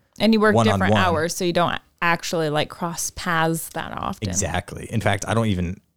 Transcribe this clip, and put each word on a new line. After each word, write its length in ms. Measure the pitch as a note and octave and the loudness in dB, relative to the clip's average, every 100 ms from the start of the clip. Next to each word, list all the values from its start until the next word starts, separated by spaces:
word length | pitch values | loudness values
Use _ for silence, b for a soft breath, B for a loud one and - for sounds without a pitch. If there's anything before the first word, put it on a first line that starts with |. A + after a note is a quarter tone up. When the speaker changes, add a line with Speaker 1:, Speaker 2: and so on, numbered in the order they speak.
| _ - | _ 0
Speaker 1:
And 140 | G#3+ | 2
you 60 | A3 | 4
work 140 | G#3+ | 6
Speaker 2:
one-on-one. 240 | G3+ A3 G3 | 6 4 4
Speaker 1:
different 160 | F#3+ G#3 | 2 4
hours, 320 | F#3 D#3+ F3 | 2 0 -2
so 100 | - F3 | -2 0
you 60 | |
don't 260 | E3+ E3 - - _ | 2 0 -2 -10 _
actually, 480 | E3+ E3+ - E3+ D3+ | 0 0 -2 -2 0
like, 180 | D3+ - | 0 -2
cross 420 | - E3+ E3 - - | -6 -8 -6 -8 -6
paths 540 | F3+ E3 E3 E3 - | -2 0 0 0 -6
that 220 | - - - | -10 -8 -6
often. 320 | - - F#2+ | -6 -6 -4
Speaker 2:
Exactly. 580 | F2 D#2 F2+ - - - | -2 -2 -4 -6 -12 -6
In 80 | A2+ | -2
fact, 240 | G2+ F#2+ F#2+ | 0 -2 0
I 60 | |
don't 140 | A2 A2 | 0 0
even 340 | F2+ F2 - _ | 0 -2 -6 _